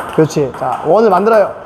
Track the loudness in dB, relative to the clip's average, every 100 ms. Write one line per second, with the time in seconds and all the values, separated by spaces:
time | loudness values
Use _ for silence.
0 | -4 0 0 0 -4 -4 -6 -4 0 2
1 | 4 2 4 2 2 -4